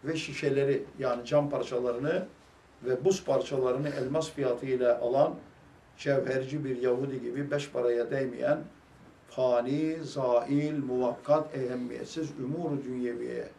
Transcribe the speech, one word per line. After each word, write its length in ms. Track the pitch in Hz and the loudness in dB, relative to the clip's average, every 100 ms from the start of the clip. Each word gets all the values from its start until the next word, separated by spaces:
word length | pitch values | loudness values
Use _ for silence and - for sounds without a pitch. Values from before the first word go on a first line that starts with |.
ve 140 | 143 160 | -4 -4
şişeleri 640 | - 135 147 135 139 131 - - | -4 -2 2 4 4 2 0 -4
yani 260 | 127 120 120 | -2 -2 2
cam 240 | 147 143 | 2 4
parçalarını 760 | 135 - 123 123 120 143 180 - - - - - - | -2 -2 0 0 0 0 -2 -4 -14 -20 -20 -20 -10
ve 220 | 123 127 160 | -2 2 2
buz 180 | 190 | 2
parçalarını 680 | - 135 - 135 127 131 147 | 2 0 2 0 0 0 -2
elmas 420 | 143 127 156 156 | -2 -2 -2 -2
fiyatıyla 680 | - 131 120 135 127 123 117 | -2 -2 0 0 2 4 4
alan 360 | 120 131 151 - - - - - - - | 2 4 4 2 -14 -20 -20 -20 -20 -8
cevherci 680 | 143 135 123 131 131 147 135 | 0 2 2 -2 -2 -4 -4
bir 160 | 123 | 0
Yahudi 400 | 127 123 139 131 | 2 2 0 -4
gibi 300 | 120 127 143 | -6 -4 -2
beş 180 | 147 143 | -4 -4
paraya 420 | - 120 120 113 | 0 2 2 0
değmeyen 480 | 139 131 117 127 - - - - - - - - | -2 -2 -2 0 0 -2 -18 -20 -20 -20 -20 -14
fani, 680 | - 127 120 123 147 156 165 | 0 4 4 2 0 0 -2
zail, 800 | 156 - 127 120 117 143 151 156 | -6 -2 2 2 4 0 2 -2
muvakkat, 720 | 127 127 127 - - 151 147 135 | -2 0 0 -2 2 2 2 -4
ehemmiyetsiz 720 | 127 123 123 - - 160 151 - | -4 -4 -6 -8 -8 -6 -6 -6
umur-u 440 | 127 160 165 139 | -4 -2 -2 -2
dünyeviyeye 640 | 123 127 123 120 123 120 120 | -4 -4 -2 -4 -6 -6 -8